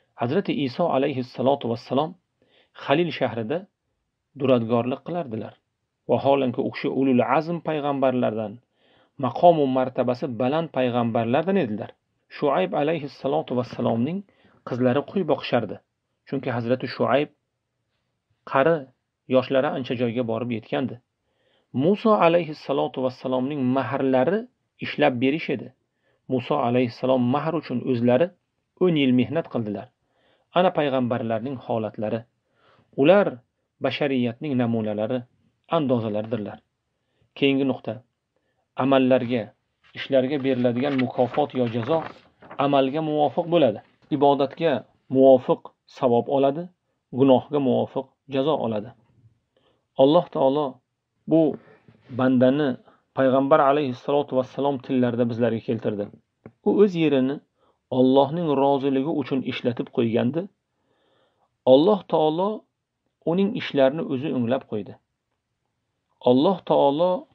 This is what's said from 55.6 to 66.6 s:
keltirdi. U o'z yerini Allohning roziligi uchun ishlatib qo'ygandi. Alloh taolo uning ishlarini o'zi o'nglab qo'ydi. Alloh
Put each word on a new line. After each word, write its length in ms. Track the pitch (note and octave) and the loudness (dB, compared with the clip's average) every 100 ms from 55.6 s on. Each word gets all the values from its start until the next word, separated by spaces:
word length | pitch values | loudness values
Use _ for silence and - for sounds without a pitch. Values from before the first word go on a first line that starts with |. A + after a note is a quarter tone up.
keltirdi. 440 | - A#2 A#2+ G#2+ G2+ - _ _ - - | -4 -4 -4 -6 -8 -14 _ _ -20 -6
U 120 | - | 0
o'z 200 | G#3 G#3 F3 | 4 4 4
yerini 420 | D#3 C#3 C3 C#3+ - _ _ _ _ | 2 2 0 -4 -12 _ _ _ _
Allohning 560 | B2+ C3 C3+ C#3 D#3+ E3+ | 2 4 6 4 0 -2
roziligi 640 | C#3 C#3 C#3 C3+ C3+ C3+ | 2 2 2 0 -2 -2
uchun 280 | D3+ B2+ C3+ | -4 -4 -4
ishlatib 460 | B2+ B2 B2 A#2 D3 | -4 -6 -4 -4 -6
qo'ygandi. 540 | - A#2 A2+ A#2+ D3 G3+ _ _ _ _ _ _ _ _ _ _ _ - | -2 0 0 -2 -4 -8 _ _ _ _ _ _ _ _ _ _ _ 4
Alloh 340 | C3 E3+ G#3 | 6 6 2
taolo 460 | - E3 D#3 D#3 F#3+ A3 - _ _ _ _ _ - | 0 0 0 0 -2 -6 -12 _ _ _ _ _ -4
uning 240 | F3 G3 | 0 0
ishlarini 500 | - - C#3 C3 D3+ | -2 -4 2 2 2
o'zi 260 | D#3+ C3+ D3+ | -4 -6 -4
o'nglab 320 | C3 A#2 C3 - | -2 -2 -2 -4
qo'ydi. 300 | G#2+ F#2 G2 _ _ _ _ _ _ _ _ _ _ _ _ | -10 -10 -16 _ _ _ _ _ _ _ _ _ _ _ _
Alloh 360 | - B2+ D#3+ F3+ | 2 4 4 0